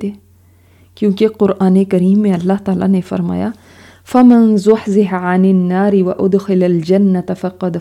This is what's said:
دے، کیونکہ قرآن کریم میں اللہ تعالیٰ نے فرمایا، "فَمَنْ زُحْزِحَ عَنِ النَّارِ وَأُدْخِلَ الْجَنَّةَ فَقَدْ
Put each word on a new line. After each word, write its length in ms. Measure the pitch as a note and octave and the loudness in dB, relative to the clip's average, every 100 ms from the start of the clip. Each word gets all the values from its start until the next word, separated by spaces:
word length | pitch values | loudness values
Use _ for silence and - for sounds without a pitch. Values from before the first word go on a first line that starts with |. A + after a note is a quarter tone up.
دے، 100 | G3+ G#3 _ _ _ _ _ _ _ - | -8 -10 _ _ _ _ _ _ _ -4
کیونکہ 320 | G#3 F#3+ A3 | -2 0 -2
قرآن 560 | A3 G3 F#3+ F#3+ F#3 | 0 -2 0 2 2
کریم 360 | F#3+ F#3 F#3 G3+ | 2 0 2 2
میں 140 | G#3 | 0
اللہ 200 | F3 F3+ G3 G3 | -2 -2 -4 -4
تعالیٰ 220 | F#3 F#3+ | -4 0
نے 140 | F#3+ | -2
فرمایا، 480 | F#3 F#3 F3 F3+ G3+ - - - - - - | -2 -6 -4 -4 -6 -8 -20 -20 -20 -20 -2
"فَمَنْ 540 | B3+ B3 A#3 A3 G#3+ | 4 6 6 4 2
زُحْزِحَ 560 | G3+ A3 - G3 G3 F3+ | 2 0 0 -2 0 -2
عَنِ 340 | F3+ F#3 F#3+ | -2 0 2
النَّارِ 520 | F#3+ F3+ F#3 G3+ G3+ | 2 0 0 0 0
وَأُدْخِلَ 640 | F3+ - F#3+ G3 F#3+ F#3 F3+ | 0 -2 0 0 0 0 0
الْجَنَّةَ 680 | F3 E3 G3 G3 F#3 F3+ F3+ | -2 0 0 2 0 -4 -8
فَقَدْ 380 | F#3 F#3 F3+ E3+ | -8 -6 -8 -8